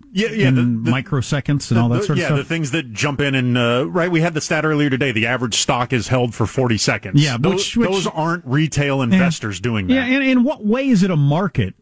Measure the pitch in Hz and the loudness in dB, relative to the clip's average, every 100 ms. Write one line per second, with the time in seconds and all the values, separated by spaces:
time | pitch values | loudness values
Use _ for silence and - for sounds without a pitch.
0 | - 196 220 220 131 131 120 113 113 131 | -8 -4 -4 0 2 4 2 0 0 -2
1 | 127 139 - 143 - 143 - 117 120 123 | -2 -4 -2 -4 0 -2 0 0 2 0
2 | 208 143 - 143 135 165 147 160 131 104 | 0 0 0 -2 -2 -4 -2 -4 -6 -4
3 | 147 135 143 135 123 123 120 123 165 175 | -4 -2 0 0 0 2 2 0 0 -2
4 | 175 170 170 151 - 156 156 147 147 131 | 0 2 0 -2 -2 -2 0 0 2 0
5 | 139 110 113 123 120 - - 127 123 123 | 0 0 0 -2 -2 -2 0 0 0 -2
6 | - 131 123 - 107 - 123 110 - 110 | 0 0 0 0 -2 0 0 0 0 -2
7 | 98 147 147 117 165 190 202 233 185 196 | 0 2 2 2 0 0 -2 0 0 0
8 | 160 160 160 170 131 139 160 143 143 139 | -2 -2 -2 -2 -2 0 0 0 0 0
9 | 123 185 175 156 107 90 117 110 92 262 | 2 2 2 0 -6 -4 -2 -2 0 0
10 | 247 269 262 254 240 311 208 247 277 214 | 0 0 2 2 2 0 -2 0 2 2
11 | 196 160 143 151 196 - 95 - | 4 2 2 2 0 -2 -4 -6